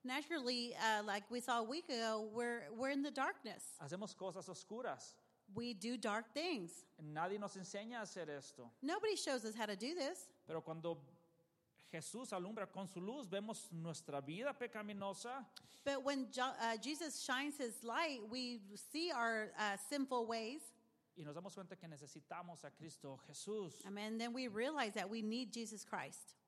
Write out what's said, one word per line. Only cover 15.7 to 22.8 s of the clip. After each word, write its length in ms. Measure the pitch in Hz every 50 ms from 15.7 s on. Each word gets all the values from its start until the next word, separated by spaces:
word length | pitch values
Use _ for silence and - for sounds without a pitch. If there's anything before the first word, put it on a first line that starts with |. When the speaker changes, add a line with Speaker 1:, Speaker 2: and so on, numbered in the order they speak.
| - - -
Speaker 1:
But 180 | 277 277 269
when 260 | 262 277 285 269 262 208
Jo-, 220 | - 247 254 262 - -
uh, 160 | 233 226 226 220
Jesus 440 | 220 262 311 285 339 294 - -
shines 360 | - - 254 254 277 294 285 -
his 240 | 269 233 208 - 226
light, 360 | 233 233 294 339 320 277 240 208 220
we 300 | 240 254 254 247 240 226 196 196 208 196 - -
see 200 | - 311 339 349
our, 420 | 302 240 233 226 226 220 214 - - -
uh, 180 | 214 208 196 196 - -
sinful 360 | 294 285 269 269 262 240 233
ways. 340 | 220 226 226 226 220 269 330 - - - _ _ _ _ _ _ _ _
Speaker 2:
Y 60 | -
nos 120 | 156 147 147
damos 180 | 165 185 196 -
cuenta 220 | 202 190 165 190 -
que 80 | 170 165
necesitamos 760 | 156 135 147 135 - 156 - _ - 175 175 175 170 143 -
a 60 | 143
Cristo 480 | - -